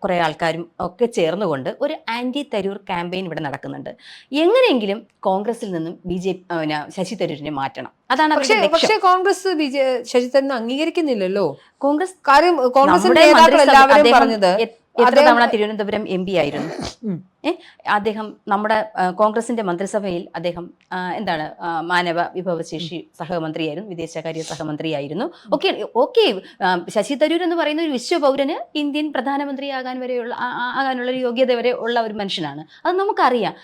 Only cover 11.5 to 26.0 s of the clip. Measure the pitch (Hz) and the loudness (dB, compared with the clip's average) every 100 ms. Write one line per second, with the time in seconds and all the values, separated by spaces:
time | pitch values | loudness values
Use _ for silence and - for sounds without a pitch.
11.5 | 139 _ _ 277 294 370 - - 277 349 | -4 _ _ -2 0 -2 -2 4 6 6
12.5 | 320 247 262 277 - - 320 302 330 330 | 4 4 4 6 4 6 8 8 10 8
13.5 | 320 285 277 269 285 262 240 233 220 185 | 8 8 8 8 8 8 6 4 2 2
14.5 | 196 226 - _ - 247 247 294 233 233 | 2 -2 -8 _ 2 4 6 6 6 4
15.5 | 220 208 214 202 208 - 185 185 180 147 | 2 -2 -4 -4 -4 -4 -4 0 0 0
16.5 | 147 165 - - - 220 170 - _ 294 | -4 -6 -8 -12 -10 -8 -8 -10 _ -6
17.5 | 349 - _ - 208 214 214 214 - - | -6 -12 _ -4 -2 -2 -4 -8 -12 -4
18.5 | 202 214 220 214 - 180 180 214 220 226 | -2 0 0 -2 -2 -2 2 0 0 -4
19.5 | 233 196 175 196 214 202 175 - 170 175 | -4 -2 -4 -4 -4 -4 -6 -8 -8 -8
20.5 | 170 175 - _ 180 180 165 190 160 151 | -8 -12 -20 _ -8 -8 -6 -4 -4 -6
21.5 | - 170 165 165 180 180 165 170 180 185 | -8 -6 -6 0 0 0 -2 -4 -6 -6
22.5 | 165 160 160 165 170 - - 165 175 160 | -6 -6 -10 -10 -12 -14 -14 -8 -6 -6
23.5 | 160 156 156 214 170 160 165 160 160 156 | -6 -6 -6 -10 -12 -10 -10 -10 -10 -10
24.5 | 156 156 147 160 147 143 156 330 - 220 | -10 -8 -6 -4 -6 -6 -6 -8 -10 -6
25.5 | 285 381 - 214 - | -2 -2 -4 -4 -2